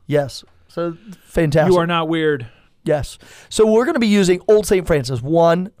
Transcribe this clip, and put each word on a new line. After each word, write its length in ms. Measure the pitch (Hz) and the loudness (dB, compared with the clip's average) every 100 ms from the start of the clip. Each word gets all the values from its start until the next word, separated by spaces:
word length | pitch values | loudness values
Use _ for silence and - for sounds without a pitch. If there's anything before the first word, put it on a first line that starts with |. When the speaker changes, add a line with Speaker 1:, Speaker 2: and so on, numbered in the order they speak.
| - | -4
Speaker 1:
Yes. 380 | 143 135 - - _ _ | -4 -4 -10 -20 _ _
So 260 | 170 170 165 220 - | -8 -8 -10 -16 -20
fantastic. 500 | _ 175 156 160 175 | _ -2 0 2 2
Speaker 2:
You 60 | 180 | 2
are 80 | 170 | 0
not 200 | 170 160 | -2 -2
weird. 400 | 165 156 143 117 _ _ _ | -2 -2 -2 -6 _ _ _
Speaker 1:
Yes. 340 | 156 147 - - - - - | -4 -4 -4 -14 -20 -20 -6
So 200 | - 214 | 0 2
we're 140 | 220 254 | 2 2
gonna 140 | 311 | 0
be 80 | 220 | 2
using 340 | 208 185 180 - | 2 2 0 2
Old 180 | 214 208 | 2 2
Saint 220 | 190 175 | -2 0
Francis, 340 | 151 123 123 | -2 -2 -6
one 500 | 135 165 170 175 185 - | -2 2 2 2 -4 -8